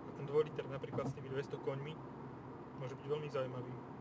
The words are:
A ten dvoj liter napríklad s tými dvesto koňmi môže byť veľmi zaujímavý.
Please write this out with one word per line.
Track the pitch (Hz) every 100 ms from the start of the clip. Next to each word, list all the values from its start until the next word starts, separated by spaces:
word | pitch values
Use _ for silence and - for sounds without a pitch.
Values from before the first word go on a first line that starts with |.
| -
A | -
ten |
dvoj | 139 147 151
liter | - 131
napríklad | 139 143 139 139
s | 139
tými | 135
dvesto | 135 139 139
koňmi | 147 139 143 160 - - - - - - - -
môže | 127 131
byť | 139
veľmi | 151 147
zaujímavý. | 143 127 127 120 123 - -